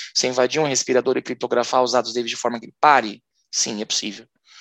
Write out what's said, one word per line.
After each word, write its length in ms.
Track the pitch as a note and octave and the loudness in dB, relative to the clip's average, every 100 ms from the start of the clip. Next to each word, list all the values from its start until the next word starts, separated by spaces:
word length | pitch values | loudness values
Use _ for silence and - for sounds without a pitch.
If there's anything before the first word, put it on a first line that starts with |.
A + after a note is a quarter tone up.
| - | -8
você 140 | - C3 | -2 -2
invadir 320 | B2+ B2 D3+ | 0 0 2
um 80 | D3 | 0
respirador 500 | B2+ - B2+ B2+ A#2+ | 0 2 2 2 -2
e 40 | |
criptografar 600 | - B2 B2 A#2+ A#2 B2+ | -4 -6 -2 -2 2 2
os 100 | B2 | 2
dados 200 | B2 A#2 | 0 0
deles 160 | A#2+ A#2 | -4 -6
de 60 | - | -4
forma 240 | A#2+ A#2+ | -4 -4
que 60 | - | -10
ele 100 | - | 2
pare? 440 | D3+ C3+ A2 F#2 _ _ _ | 6 6 2 -8 _ _ _
Sim, 300 | - B2+ G#2 | -4 -4 -4
é 40 | G#2+ | -4
possível. 420 | - A#2 G2+ A#2 _ _ - | -4 -6 -10 -18 _ _ -20